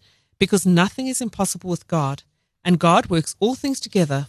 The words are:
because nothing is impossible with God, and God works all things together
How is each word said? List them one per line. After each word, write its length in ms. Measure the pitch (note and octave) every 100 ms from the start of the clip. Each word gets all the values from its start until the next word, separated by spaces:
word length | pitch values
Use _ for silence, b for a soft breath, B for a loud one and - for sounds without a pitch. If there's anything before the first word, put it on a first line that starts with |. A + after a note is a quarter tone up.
| _ _ _ _
because 280 | G3 G3+ F#3
nothing 420 | E3+ F#3+ - C4
is 120 | B3+
impossible 500 | A#3+ - F#3+ F3 F#3
with 180 | E3+ -
God, 340 | E3 C#3 C#3 _ _ _ _
and 160 | F3 F3
God 280 | E3+ F#3+ -
works 300 | E3+ - -
all 140 | G#3+
things 260 | C4 C#4 C4
together 460 | - G3+ D#3 C#3